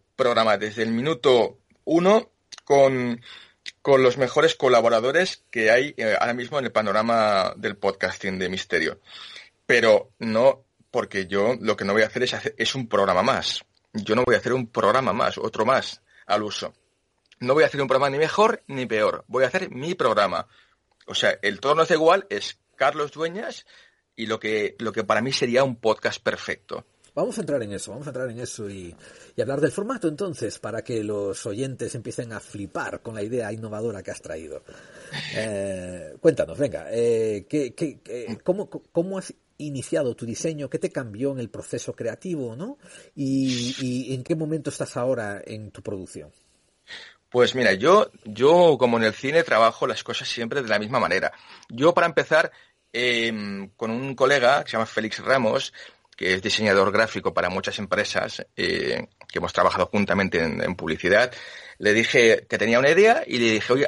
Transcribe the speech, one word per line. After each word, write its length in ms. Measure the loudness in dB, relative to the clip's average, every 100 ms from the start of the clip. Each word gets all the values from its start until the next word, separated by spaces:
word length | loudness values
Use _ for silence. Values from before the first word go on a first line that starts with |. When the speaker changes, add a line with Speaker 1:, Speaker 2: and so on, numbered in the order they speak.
| _ -2
Speaker 1:
programa 400 | 0 2 4 2
desde 260 | 0 -2
el 80 | -2
minuto 680 | 0 -2 2 6 6 4 -2 _ _
uno 460 | 0 2 4 4 2 _ _ -10
con, 560 | 2 6 6 4 -2 -4 -10 -20 -20 _ -20 -4
con 220 | 4 6
los 160 | 6 4
mejores 360 | 0 4 4 4
colaboradores 880 | 4 6 6 4 2 2 0 -4 _
que 200 | 0 4
hay, 240 | 4 2 -2
eh, 200 | 0 2
ahora 160 | 0
mismo 240 | -2 -4 -4
en 60 | -2
el 60 |
panorama 800 | 0 0 0 2 2 4 2 0 -2
del 200 | -8 -4
podcasting 640 | -4 -2 -4 -4 -6 -4
de 100 | -4
misterio. 520 | -6 -4 -2 -2 -6 _ -20 -18 -20 -20 _ 0
Pero 440 | 4 6 6 4 -8
no, 460 | -2 4 4 2 _ _ _
porque 360 | -6 -4 -4 -2
yo 280 | 0 0 0
lo 160 | -2 -2
que 80 |
no 80 | 0
voy 100 | 2
a 40 | 2
hacer 180 | 0
es 100 | -4
hacer, 200 | -4 -6 -4
es 160 | -4
un 140 | -4 -2
programa 340 | 0 2 2
más. 420 | 2 0 -2 -8 -12 _ _
Yo 220 | -8 -2 0
no 80 |
voy 100 | 2
a 40 | 2
hacer 140 | 2
un 140 | -2 -2
programa 460 | 0 2 2 2
más, 260 | 0 -2 -2
otro 260 | -6 -2
más, 380 | 0 0 -2 -10 _ _ -2
al 160 | -2
uso. 320 | -2 -6 -10 -12 _ _ _ _ _ -6
No 160 | 0
voy 80 | 4
a 40 | 4
hacer 140 | 2
un 60 | 0
programa 220 | 2 2
ni 80 | 0
mejor 440 | 0 4 2 2 -6
ni 180 | -8 -2
peor. 380 | 2 2 0 -4
Voy 160 | 0
a 20 | 0
hacer 240 | 0 -4
mi 240 | -8 -6
programa. 540 | 0 2 4 2 0 -6 _ _ _ _ _ -8
O 80 |
sea, 240 | -2 0 0
el 200 | -2 -2
tono 220 | 0 2
es 60 | 2
igual, 340 | 4 4 4 0
es 280 | -8 -8 -14 _
Carlos 380 | -2 0 0 -6
Dueñas 520 | -6 -8 -6 -12 -14 -18 -20 _ _ _ -10
y 100 | -6
lo 140 | -4
que, 340 | -2 -2 -2 -4
lo 100 | -6
que 120 | -4
para 160 | 0 0
mí 120 | 0
sería 300 | -2 0 2
un 140 | 2 0
podcast 440 | 0 0 -2 -4
perfecto. 640 | -4 -4 -6 -10 -10 -14 -14 _ _
Speaker 2:
Vamos 240 | -4 -4 -4
a 20 |
entrar 220 | -4 -4
en 100 | -4
eso, 200 | -10 -10
vamos 140 | -12 -12
a 40 |
entrar 180 | -8 -8
en 100 | -8
eso 280 | -12 -10 -12
y, 260 | -12 -14 -18 -20 -20 -10
y 60 | -6
hablar 180 | -4 0
del 100 | 0
formato 340 | -2 -6 -4 -4
entonces, 520 | -2 -6 -6 -8 -8
para 240 | -8 -8
que 200 | -6 -4
los 440 | -4 -4 -4 -6 -8
oyentes 480 | -6 -8 -8 -10
empiecen 360 | -10 -10 -10 -10
a 60 | -12
flipar 600 | -14 -12 -10 -8 -8 -10
con 140 | -10
la 80 | -8
idea 280 | -6 -4 -4
innovadora 520 | -8 -8 -6 -6 -8
que 80 | -10
has 100 | -12
traído. 420 | -12 -12 -12 -14 -16 -20 -20 -20 -14 -12 -8
Eh, 800 | -6 -6 -4 -6 -6 -10 -12 -14 -2
cuéntanos, 380 | 0 2 -2 -2
venga, 300 | -4 -4 -6
eh, 560 | 0 2 2 0 -4 -4
¿qué, 260 | -4 -4
qué, 260 | -6 -8 -8
qué, 360 | -12 -12 -10 -6
cómo, 240 | -4 -4 -6
cómo 480 | -14 -8 -4 -4 -6
has 140 | -10 -16 _ -14
iniciado 560 | -10 -8 -4 -2 -2
tu 120 | -4 -8
diseño? 420 | -6 -6 -6 -6
¿Qué 100 | -6
te 120 | -6
cambió 420 | -6 -10 -6 -6
en 60 | -4
el 100 | -8
proceso 460 | -12 -10 -10 -8
creativo, 600 | -8 -8 -8 -8 -6 -8 -10
no? 220 | -12 -14 -20 -20 -16
¿Y, 600 | -6 -2 0 0 -2 -4 -6
y 340 | -6 -6 -6
en 80 | -6
qué 120 | -4
momento 360 | -4 -4 -4 -6
estás 260 | -8 -8 -4
ahora 460 | -2 -2 -4 -8
en 260 | -12 -14 -14
tu 120 | -14
producción? 480 | -10 -10 -10 -16 -18 _ _ _ _ _ -20 -20 -20 _ _
Speaker 1:
Pues 240 | 4 4
mira, 180 | 4 2
yo, 360 | 4 6 6 4 -4
yo 520 | -14 2 6 8 6 6
como 200 | 4 4
en 60 |
el 80 | 2
cine 280 | 0 0 2
trabajo 440 | 4 4 4 2 -2
las 180 | -4
cosas 240 | -8 -8 -6
siempre 340 | -6 -6 -4
de 60 | -2
la 100 | -2
misma 220 | 0 -2
manera. 320 | 0 0 -2 -6 -18 -20 -14
Yo 240 | 2 4
para 140 | 4 2
empezar, 460 | 2 2 2 2 -4 _ _ _
em, 800 | -2 0 0 -2 -4 -6 -8 -12 -8
con 140 | -6
un 240 | -6 -6
colega 480 | 0 2 4 4 4
que 60 | 0
se 20 | -4
llama 100 | -2
Félix 320 | -4 -6 -4
Ramos, 520 | 0 2 2 0 -4 -14 -20 _ _ -6
que 160 | -2
es 60 | 0
diseñador 500 | 0 0 4 4 4
gráfico 420 | 2 0 -2 -4
para 160 | -2 -2
muchas 280 | -2 -6 -8
empresas, 680 | -2 -2 -2 -2 -4 -8 -12 -6
eh, 500 | -2 -2 -2 -4 -8 _ -12
que 100 | -6
hemos 140 | -4
trabajado 340 | 2 2 2 0
juntamente 520 | 0 0 0 0 0
en, 200 | 0 -2
en 120 | -4 -4
publicidad, 540 | -6 -2 2 4 2 -2 -18 -20 -20 -2
le 140 | 2
dije 540 | 2 4 4 6 4 0
que 80 | -2
tenía 220 | 2 4
una 120 | 4
idea 320 | 6 6 4 0
y 120 | 0
le 120 | 2
dije, 180 | 2 2
"Oye, 120 | 0